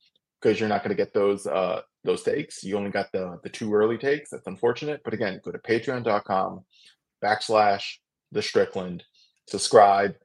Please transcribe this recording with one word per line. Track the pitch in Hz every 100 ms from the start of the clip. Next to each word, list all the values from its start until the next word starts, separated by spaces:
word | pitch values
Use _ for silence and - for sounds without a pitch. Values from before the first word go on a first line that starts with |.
| _ _ _ _
'cause | 120 104
you're | 107
not | 101
gonna | 104
get | 98 98
those, | 107 101 101 -
uh, | 85 92 - - _
those | - 110
takes. | - 139 156 -
You | 95 104
only | 101
got | 98 95
the, | 98 92 87
the | -
two | - 110
early | 104 110 113
takes. | 139 147 -
That's | - -
unfortunate. | 95 120 123 151 143
But | -
again, | 110 107 95
go | -
to | 85
patreon | - 113 127 123 117
dot | 104
com | - 95 95 92 - _ _ _ _ -
backslash | 101 107 - 107 104 98 - - _ _ _
the | 104
Strickland, | - 107 98 95 92 87 - _ _ _ -
subscribe, | 101 - 117 101 98 101 -